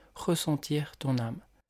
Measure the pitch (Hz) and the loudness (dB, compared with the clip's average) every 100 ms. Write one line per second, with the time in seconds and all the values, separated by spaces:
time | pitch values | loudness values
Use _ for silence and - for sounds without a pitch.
0 | - - - 170 - 147 - 147 147 - | -20 -6 0 2 2 0 0 -2 -2 -4
1 | 135 127 117 - - _ | 0 0 0 -6 -12 _